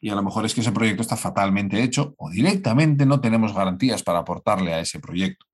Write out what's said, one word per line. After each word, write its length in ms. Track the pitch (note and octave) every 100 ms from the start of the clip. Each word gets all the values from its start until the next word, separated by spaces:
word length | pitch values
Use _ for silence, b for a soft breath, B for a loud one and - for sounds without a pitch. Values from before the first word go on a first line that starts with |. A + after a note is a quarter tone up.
y 80 | G#2+
a 60 | G2+
lo 80 |
mejor 220 | G2 A2 G#2+
es 80 |
que 60 | -
ese 140 | A2+
proyecto 300 | G2+ A2 G2
está 120 | A#2 A2
fatalmente 680 | F#2 F#2+ G2 G2 G2+ G#2
hecho 340 | B2+ C#3+ - -
o 120 | D#2
directamente 760 | F2+ D#3 G3 F#3+ A#2 D#3 C#3+ C3+
no 160 | C#3
tenemos 320 | A#2+ A2+ G#2+
garantías 500 | G2 F#2+ F#2 B2+ G#2
para 160 | - E2+
aportarle 540 | E2+ E2 - G#2 F2+
a 80 | E2
ese 180 | E2+ -
proyecto. 460 | - E2+ G2 F#3 _